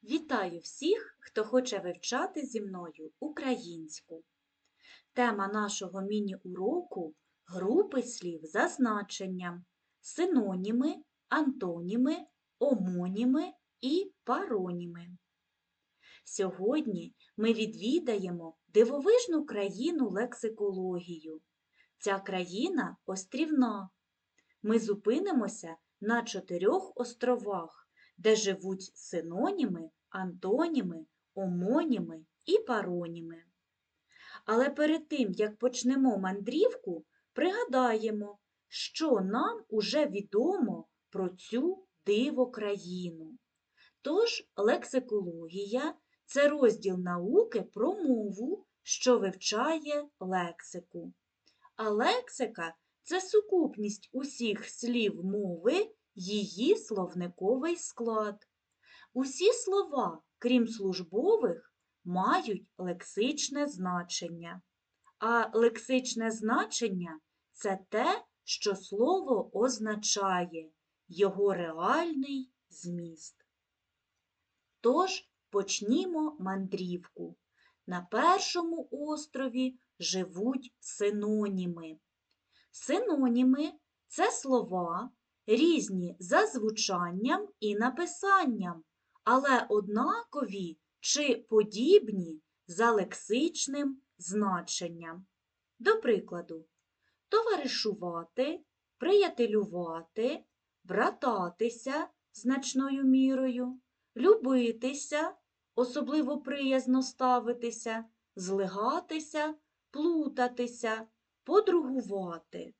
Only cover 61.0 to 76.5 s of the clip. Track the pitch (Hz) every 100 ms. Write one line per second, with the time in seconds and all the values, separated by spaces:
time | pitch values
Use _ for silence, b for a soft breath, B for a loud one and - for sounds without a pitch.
61 | 180 196 320 440 214 170 _ _ _ _
62 | 175 180 202 349 302 185 - - 185 175
63 | - - 240 302 - 277 294 185 180 180
64 | 175 - 170 170 165 185 _ _ _ b
65 | b _ 220 233 226 226 233 226 - 262
66 | 254 226 226 220 214 277 427 - 233 185
67 | 175 156 _ _ _ - 202 190 - 214
68 | 294 415 - _ - - 208 185 - 196
69 | 254 381 285 220 170 196 254 214 220 208
70 | - 208 196 180 175 165 160 _ _ _
71 | _ 165 196 190 202 180 170 160 185 285
72 | 339 294 269 277 262 _ _ - 175 175
73 | 170 160 - _ _ _ _ _ _ _
74 | _ _ _ _ _ _ _ _ 226 294
75 | 381 - - _ _ 202 190 - 202 294
76 | 370 320 302 302 185